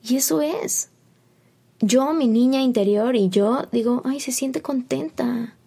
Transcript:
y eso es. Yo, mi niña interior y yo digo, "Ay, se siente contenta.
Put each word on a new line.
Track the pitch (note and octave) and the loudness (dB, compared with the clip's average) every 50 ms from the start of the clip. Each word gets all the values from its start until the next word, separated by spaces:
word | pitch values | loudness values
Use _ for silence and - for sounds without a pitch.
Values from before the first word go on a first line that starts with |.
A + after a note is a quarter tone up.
| _ | _
y | A3 B3 C4+ | -2 -2 0
eso | C4+ - D#4 D#4 | 0 0 0 0
es. | D4 D4+ E4+ - - - - - - - _ _ _ _ _ _ _ _ _ _ _ _ _ _ _ _ _ _ | 0 0 -2 -4 -6 -6 -6 -6 -6 -8 _ _ _ _ _ _ _ _ _ _ _ _ _ _ _ _ _ _
Yo, | - G3+ G#3 B3+ C4+ C#4+ D#4 | 0 2 2 2 2 2 0
mi | E4 C#4+ A#3 | 0 2 2
niña | G#3+ A#3 B3 B3+ C4+ C4+ | 4 4 4 4 2 2
interior | C4+ B3+ A#3+ A3 G3+ G3+ G3+ G#3 G#3+ A#3+ B3+ | 2 2 2 2 2 2 2 2 2 0 2
y | A#3 G3 F#3 | 2 2 2
yo | F#3 G3+ G3+ G#3+ A#3+ C#4 C#4 - | 2 2 2 2 2 0 -2 -2
digo, | - A#3+ A3 A#3+ A#3+ B3+ - | -2 -2 0 0 0 0 -2
"Ay, | C4 C4+ C#4+ | -4 -4 -4
se | - - | -6 -6
siente | B3+ - C4+ C4+ C4 D#4+ | -6 -4 -4 -4 -4 -6
contenta. | - - C#4+ C4 B3 - C4 C4+ D4 D#4+ - - B3 A#3+ B3 A#3 A#3 A#3 - _ _ | -6 -4 -4 -4 -4 -4 -4 -4 -4 -8 -6 -4 -4 -4 -2 -4 -6 -8 -12 _ _